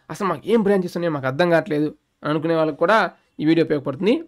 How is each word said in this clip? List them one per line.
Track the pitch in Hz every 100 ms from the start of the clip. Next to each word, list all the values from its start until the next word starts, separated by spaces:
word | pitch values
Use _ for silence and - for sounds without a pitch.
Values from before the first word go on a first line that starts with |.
| -
అసలు | 156 196
మాకు | 151 -
ఏం | 233
బ్రాంచెస్ | 202 202 180 180
ఉన్నాయో | 170
మాకు | 147 131
అర్థం | 135 175
కావట్లేదు | 165 202 147 151 - _ _
అని | 147
అనుకునే | 156 160
వాళ్ళకి | 160 156 143
కూడా | 170 220 175 - _ -
ఈ |
వీడియో | 156 165 156
ఉపయోగపడుతుంది. | 147 135 135 190 311